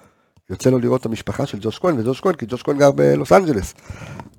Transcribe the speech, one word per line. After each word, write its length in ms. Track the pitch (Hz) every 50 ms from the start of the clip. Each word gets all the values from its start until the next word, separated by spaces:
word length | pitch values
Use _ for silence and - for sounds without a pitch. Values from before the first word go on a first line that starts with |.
| _ _ _ _ _ _ _ _ _ -
יוצא 200 | 95 - - 131
לו 80 | 131 127
לראות 220 | 117 120 123 127
את 60 | -
המשפחה 400 | 120 113 107 - - - - 135
של 120 | - - 104
ג'וש 180 | 95 110 104 -
כהן, 220 | - 180 160 120
וג'וש 200 | 107 120 135 -
כהן, 140 | - - 143
כי 120 | - 120 104
ג'וש 140 | 123 120 -
כהן 160 | - 147 139
גר 120 | 143 143
בלוס 420 | 139 143 143 143 143 143 143 - -
אנג'לס. 420 | 196 190 160 139 98 90 - - _ - - - - - - - - - - _